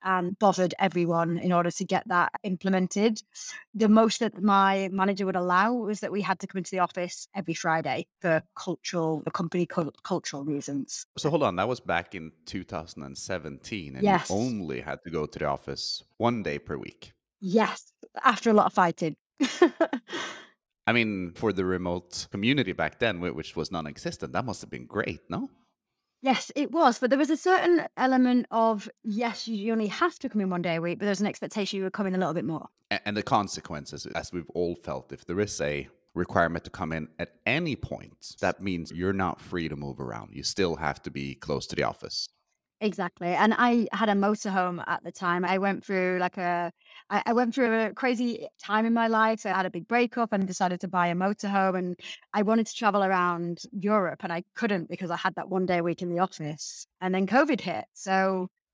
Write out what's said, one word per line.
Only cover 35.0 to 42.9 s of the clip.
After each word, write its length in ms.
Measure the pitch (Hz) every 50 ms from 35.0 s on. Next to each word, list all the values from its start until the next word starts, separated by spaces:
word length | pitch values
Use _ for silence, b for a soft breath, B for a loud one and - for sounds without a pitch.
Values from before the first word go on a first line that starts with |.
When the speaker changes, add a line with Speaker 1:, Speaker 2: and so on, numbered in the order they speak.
| 64 _
Speaker 2:
if 140 | 69 67 -
there 160 | - 87 95
is 180 | 104 104 - - 73
a 260 | 73 73 71 67 - _ _ _ _ _
requirement 500 | - 87 - - 95 85 82 85 85 -
to 60 | -
come 220 | - - 95 78 80
in 160 | 80 78 - - _
at 180 | 87 - _ _ _
any 280 | 104 120 156 175 160 127
point, 640 | - - - - - - - - _ - - - - -
that 180 | 92 90 -
means 320 | 95 101 92 85 82 - -
you're 220 | 82 90 95 98
not 260 | 95 95 87 - -
free 260 | - - - 90 82 76
to 60 | 73
move 220 | 71 71 69 65 -
around. 360 | 67 60 55 55 52 - 55
You 80 | 65 69
still 340 | - - - 98 87 82
have 240 | 73 82 73 71 - -
to 60 | -
be 260 | 69 71 69 69 67
close 300 | - - - 73 67 - -
to 80 | -
the 80 | - 69
office. 440 | 52 50 - - - - - - - - _ _ _ _ _ _ _ _ _ 214
Speaker 1:
Exactly. 460 | 214